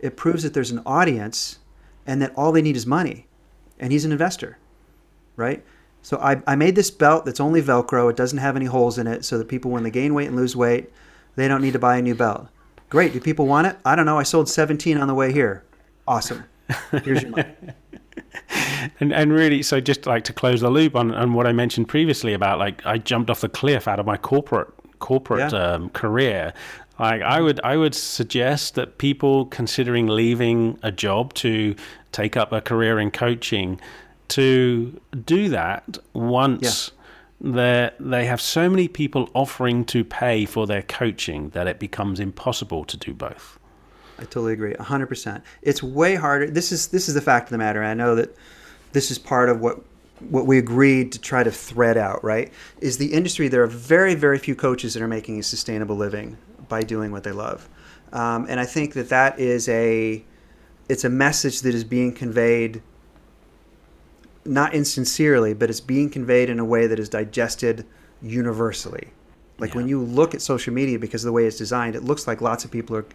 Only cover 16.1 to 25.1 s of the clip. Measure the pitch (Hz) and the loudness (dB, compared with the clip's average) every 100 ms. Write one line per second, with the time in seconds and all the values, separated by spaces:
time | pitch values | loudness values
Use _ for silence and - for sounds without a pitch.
16.1 | 139 - 117 113 _ - 131 - 147 135 | -2 -2 -8 -14 _ -8 -8 -4 -4 0
17.1 | 135 127 135 - - 180 - _ - _ | -2 -2 -4 -4 -8 -20 -20 _ -20 _
18.1 | - - - - - - 139 131 - 143 | -18 -18 -18 -8 -4 -4 -4 -8 -2 0
19.1 | 135 151 156 160 143 143 135 131 139 - | 2 4 4 4 2 2 0 0 -2 0
20.1 | 117 - - 127 123 123 143 156 131 117 | -2 -2 -2 2 2 4 4 4 2 0
21.1 | 110 120 117 120 117 120 - 113 151 160 | 0 0 2 2 2 0 0 -2 0 2
22.1 | 139 113 101 98 87 101 87 - 113 - | 0 -2 0 0 0 -2 -4 -4 -4 -2
23.1 | 120 117 117 117 - 139 131 - 101 104 | -2 0 -2 -4 -2 0 0 0 -2 -2
24.1 | 101 - 139 147 110 - - - - - | -4 0 0 2 -2 -2 -10 -20 -12 -2